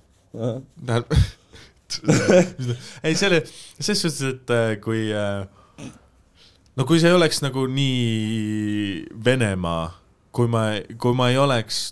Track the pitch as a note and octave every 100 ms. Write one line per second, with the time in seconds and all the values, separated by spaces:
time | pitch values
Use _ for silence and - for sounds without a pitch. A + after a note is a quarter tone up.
0 | _ _ _ A#2 A#2 B2+ - - B2 A#2
1 | A#2+ - - - _ - - _ - -
2 | C#3+ - - F#3 F3+ - B2 A#2 - -
3 | D#3+ E3 G3 E3 - - - - F3 G3+
4 | E3 C3+ C3+ B2+ - A#2+ A2+ G#2 A2+ A2
5 | G#2+ G#2 G2+ G2+ G2 - _ - - -
6 | _ _ _ _ - _ _ C3 B2 E3
7 | E3+ F3+ D#3 - C#3 C3 C3 C3+ C3+ B2+
8 | A#2 A2 G#2+ A2+ G#2+ G#2+ G#2 G#2 G2+ F2+
9 | - A2+ A#2 B2+ G#2+ F#2+ E2+ E2 E2 -
10 | _ _ _ - A#2 A#2 A2 G#2 - A#2
11 | B2 B2 B2 C3 C#3 A#2+ - - -